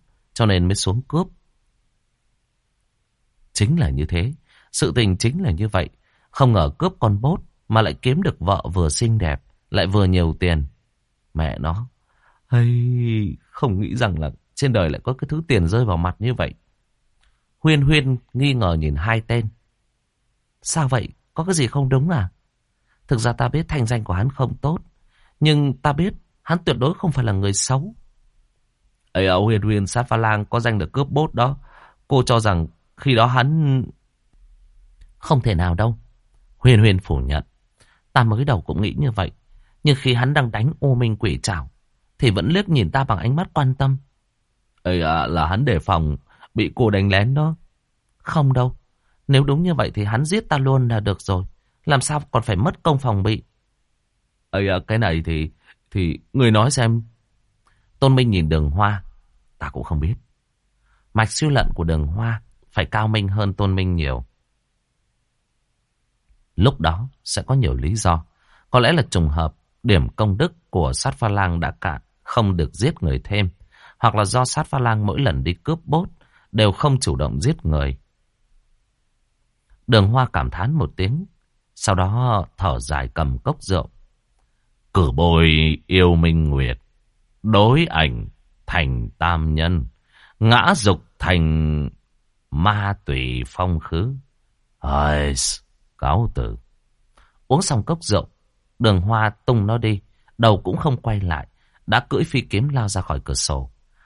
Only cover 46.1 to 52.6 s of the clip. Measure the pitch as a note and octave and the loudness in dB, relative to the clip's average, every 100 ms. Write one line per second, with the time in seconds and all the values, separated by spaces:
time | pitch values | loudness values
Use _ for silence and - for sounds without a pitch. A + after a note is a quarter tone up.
46.1 | D2 _ _ - - F#2+ - A#2 G2+ G2 | -4 _ _ -10 -4 -4 0 0 2 2
47.1 | G2 A2 C3+ D#3 D#3+ - _ _ _ _ | 2 2 0 0 -4 -12 _ _ _ _
48.1 | _ - E3 C3+ B2+ B2 - _ _ _ | _ -4 0 2 2 0 -4 _ _ _
49.1 | _ - C3+ C#3 C#3+ F3+ C#3+ G#2+ - G2+ | _ 2 2 4 2 0 0 -2 -2 -2
50.1 | A2+ D3+ G#3 A3 D3 C3+ C3+ A#2+ A2+ G#2+ | -2 0 -2 -2 0 2 2 2 0 -2
51.1 | F#2+ - F#2 F#2 - _ _ - C#3 - | -4 -2 -4 -4 -14 _ _ 0 0 0
52.1 | D3+ C#3+ A#2 A2 F#2 | -4 -2 -4 -2 0